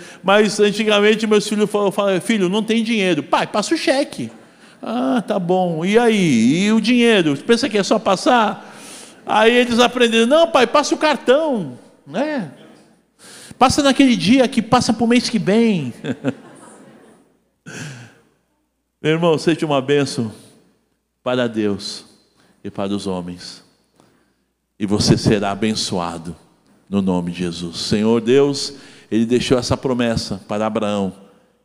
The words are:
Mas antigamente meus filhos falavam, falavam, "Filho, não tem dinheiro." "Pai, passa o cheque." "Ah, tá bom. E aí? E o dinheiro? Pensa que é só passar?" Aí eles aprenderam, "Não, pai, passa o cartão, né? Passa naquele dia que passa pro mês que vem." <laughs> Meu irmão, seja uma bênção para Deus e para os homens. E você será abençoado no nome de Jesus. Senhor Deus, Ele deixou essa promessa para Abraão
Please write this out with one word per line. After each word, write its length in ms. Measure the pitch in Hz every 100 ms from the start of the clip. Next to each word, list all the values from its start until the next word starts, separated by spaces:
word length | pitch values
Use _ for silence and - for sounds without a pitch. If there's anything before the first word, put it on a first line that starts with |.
| - -
Mas 360 | 190 208 214 214
antigamente 680 | 208 202 214 208 208 220 220
meus 200 | 214 -
filhos 220 | 208 208
falavam, 220 | 208 202
falavam, 300 | 190 202 185
"Filho, 280 | - 226 180
não 140 | 208
tem 200 | 214 226
dinheiro." 400 | 220 226 190 156
"Pai, 240 | - 294 165
passa 260 | 214 202
o 40 | 320
cheque." 540 | - 269 285 - 113 - - _ - -
"Ah, 420 | 233 226 262 254 -
tá 140 | 208
bom. 460 | 170 185 180 160 175
E 120 | 214
aí? 680 | 240 214 175 120 113 160 202
E 60 |
o 100 | 220
dinheiro? 540 | 214 247 233 214 160 139
Pensa 320 | - 233 262
que 80 | 202
é 60 |
só 140 | 190 214
passar?" 760 | - 190 - 247 208 180 - - - - - - -
Aí 280 | - 226
eles 260 | 247 240 226
aprenderam, 460 | 247 240 233 226 233
"Não, 220 | 302 330
pai, 160 | 320 240
passa 300 | 294 285 330
o 20 |
cartão, 800 | 302 277 - 269 320 240 151 120 - _ -
né? 480 | 165 294 294 160 - - - _ _ _ _ - - - -
Passa 240 | 254 269
naquele 320 | 277 254 277 220
dia 320 | 165 269 233
que 140 | -
passa 320 | - 151 -
pro 120 | 226 233
mês 240 | 240 -
que 80 | 220
vem." 560 | 160 214 233 190 131 -
<laughs> 320 | 135 - 139 - - - - - - - - _ _ _ _ _ - - 151 127 117 _ _ _ _ _ _ _ _ _
Meu 100 | 151
irmão, 260 | 160 170 156
seja 280 | - 160 160
uma 160 | 143
bênção 500 | 127 143 139 - 113 - - _ _ _ _ _ _ _
para 260 | 127 127 120
Deus 580 | 110 104 98 - - - _ _ _ _ _
e 60 | 101
para 240 | - 101
os 120 | 101 98
homens. 580 | 92 87 87 - - _ _ _ _ _ _ _ _ _ _ _ _
E 60 | 101
você 320 | 104 - 110
será 340 | - 104 101
abençoado 840 | 98 110 110 - 95 85 85 82 80 _ _ _ _ _
no 120 | 101
nome 300 | 95 90 87
de 80 | 87
Jesus. 400 | 87 82 87 82
Senhor 420 | - 107 110 117
Deus, 520 | 110 131 143 139 - - - - _
Ele 140 | 110 113
deixou 320 | 123 - 127
essa 180 | 120 127
promessa 680 | 139 123 120 113 - 98 -
para 180 | 104 110
Abraão 480 | 110 104 104 95 - - _ _ _